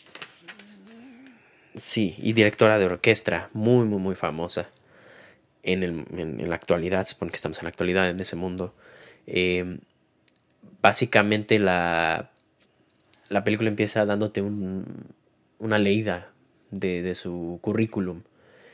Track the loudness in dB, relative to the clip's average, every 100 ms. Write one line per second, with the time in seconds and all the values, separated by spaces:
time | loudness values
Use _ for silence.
0 | -18 -20 -20 -20 -20 -20 -20 -20 -20 -20
1 | -20 -20 -20 -20 -20 -20 -20 -10 -4 0
2 | 0 0 -2 4 4 6 4 6 2 2
3 | 2 2 2 -4 -4 -2 4 4 4 0
4 | -2 -4 -4 -4 -6 -6 -8 _ _ _
5 | -20 -20 -20 _ _ _ -2 -2 -2 -4
6 | -8 -8 -8 -6 -6 -6 0 0 2 -2
7 | -2 -6 -8 -6 -8 -8 -10 -4 0 2
8 | 2 0 -6 -6 -6 -6 -8 _ -20 -20
9 | -20 -20 -6 0 0 0 -4 -10 _ _
10 | _ _ -20 _ _ _ -20 2 4 4
11 | 2 4 4 2 2 4 4 2 2 2
12 | 2 0 -6 _ _ _ _ _ _ _
13 | _ -20 -4 -2 0 0 0 0 0 2
14 | 2 2 0 -2 -4 -4 -6 -6 -8 -14
15 | -16 -20 _ _ _ _ 0 2 4 2
16 | 0 -6 -8 _ _ _ _ -6 -2 -2
17 | -4 -6 -6 -8 -8 -6 -4 0 0 -2
18 | -4 -6 -14 _ _ -20 -20